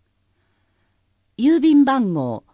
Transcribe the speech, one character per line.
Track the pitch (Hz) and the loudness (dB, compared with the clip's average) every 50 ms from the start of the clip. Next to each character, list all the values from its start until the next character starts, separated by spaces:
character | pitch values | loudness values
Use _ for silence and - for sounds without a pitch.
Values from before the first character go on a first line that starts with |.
| _ _ _ _ _ _ _ _ _ _ _ _ _ _ _ _ _ _ _ _ _ _ _ _ _ _ _ - | _ _ _ _ _ _ _ _ _ _ _ _ _ _ _ _ _ _ _ _ _ _ _ _ _ _ _ -4
ー。 | 233 294 330 | 0 0 0
郵 | 330 | 2
便 | 262 320 302 285 285 | 2 2 4 4 4
番 | 254 269 262 233 190 170 | 2 0 -2 -2 -4 -4
号 | 151 131 123 113 101 - _ | -6 -6 -6 -8 -10 -14 _